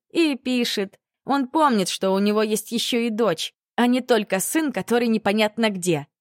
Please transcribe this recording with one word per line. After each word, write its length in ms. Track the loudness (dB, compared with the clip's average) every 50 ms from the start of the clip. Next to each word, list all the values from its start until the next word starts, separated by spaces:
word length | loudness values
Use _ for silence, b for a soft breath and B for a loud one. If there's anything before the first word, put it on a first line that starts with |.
| _ _
и 260 | -2 0 0 0 0
пишет. 640 | -2 -4 -2 0 0 0 -2 -2 -4 -4 -6 _ _ _ _ _ _ -4
Он 220 | -2 0 0 0 0
помнит, 400 | 2 2 2 4 4 2 0 -2
что 220 | -2 -2 0 0
у 80 | 0 2
него 240 | 2 2 2 2
есть 300 | 0 0 -2 -4 -4 -4
ещё 260 | -6 -4 -2 -2 -2 -2
и 120 | -2 -2
дочь, 440 | -2 0 0 0 0 -2 -6 -12 _ _ _ _ -2
а 100 | 0 2
не 140 | 2 2 0
только 400 | 2 2 2 2 2 0 -2 -4
сын, 320 | -2 -2 -2 -2 -2 -2
который 360 | -4 -4 -2 0 0 0 2 2
непонятно 600 | 0 0 0 0 2 2 0 0 0 0 -2 -2
где». 360 | -2 -2 -2 0 0 -2 -2 _ _ _